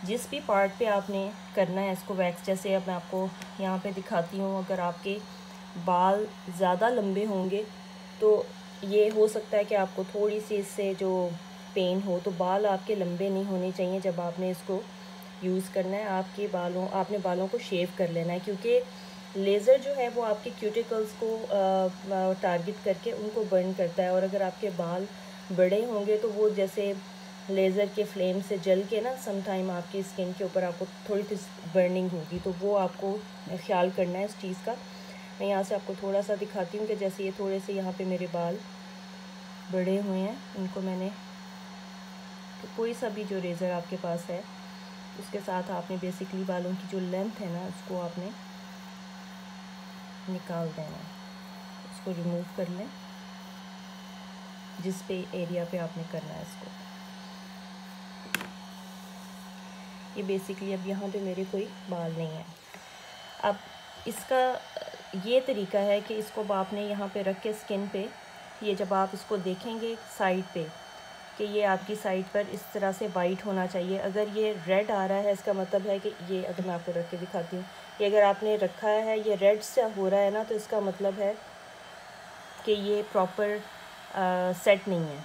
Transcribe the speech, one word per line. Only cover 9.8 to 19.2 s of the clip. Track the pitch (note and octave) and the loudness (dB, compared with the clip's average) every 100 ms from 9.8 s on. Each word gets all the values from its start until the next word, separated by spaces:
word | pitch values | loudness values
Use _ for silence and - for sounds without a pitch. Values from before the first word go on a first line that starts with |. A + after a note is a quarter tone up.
| F#3+ F#3+ | 2 0
थोड़ी | F#3 G#3 G#3 G#3+ | -2 2 2 2
सी | G#3+ G#3 | 0 -2
इससे | G3 - G3 F#3+ | -2 0 0 2
जो | F#3+ F#3 F3+ E3+ - - - - | 2 2 2 -2 -10 -14 -4 2
pain | F3+ F#3 | 4 4
हो, | G3+ F3+ | 2 0
तो | F3+ | 0
बाल | F3 F3+ F#3+ G#3 | 0 4 4 4
आपके | F#3+ F#3+ G#3 | 2 2 0
लंबे | F3+ F3 G3 | 0 0 0
नहीं | F#3+ | 2
होने | G3 F#3 F#3 | 0 0 0
चाहिए | F#3 F3+ F#3+ | 0 0 2
जब | F#3+ E3+ | 0 0
आपने | F3 E3+ F#3 | -2 0 -2
इसको | F3+ - F#3+ - - - - - - | -2 -2 -2 -2 -12 -16 -14 -16 -6
यूज़ | F#3 F#3 F#3+ | 0 0 0
करना | G3 F#3 G3 | 0 0 0
है। | G#3+ | 0
आपके | F#3 F#3 G3 G3+ | 0 0 -2 -2
बालों, | F3+ F3 F3+ F#3 | 0 0 0 0
आपने | F#3+ F#3+ G3+ | 0 0 0
बालों | F#3 F3 F#3+ | 2 2 2
को | A#3+ | 0
shave | - F#3 F3+ - | 0 0 0 2
कर | F3+ | 0
लेना | E3 E3 | 2 0
है, | F3 | -2
क्योंकि | F#3 G3 A#3 B3 B3 - - - | -2 -2 4 4 4 -10 -14 -14